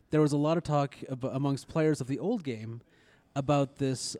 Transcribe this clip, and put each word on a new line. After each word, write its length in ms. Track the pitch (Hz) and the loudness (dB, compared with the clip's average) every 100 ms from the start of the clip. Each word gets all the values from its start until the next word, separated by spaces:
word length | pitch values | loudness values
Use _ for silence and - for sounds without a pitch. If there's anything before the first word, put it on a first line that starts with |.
| - | 0
There 100 | 156 | 2
was 100 | 151 | 4
a 60 | 147 | 4
lot 180 | 151 165 | 2 0
of 40 | |
talk 320 | 156 147 139 - - | 2 0 0 -6 -10
ab-, 140 | 131 | -6
amongst 440 | 131 135 139 135 - | -4 0 0 -2 -2
players 320 | 160 156 143 | 2 2 2
of 40 | 127 | -2
the 120 | 135 | -4
old 260 | 175 240 | -2 -4
game 360 | 143 110 113 117 - _ _ _ _ 139 | -4 -6 -8 -12 -16 _ _ _ _ -6
about 400 | 135 143 135 - | 2 2 2 0
this, 400 | 135 127 - | -2 -2 -6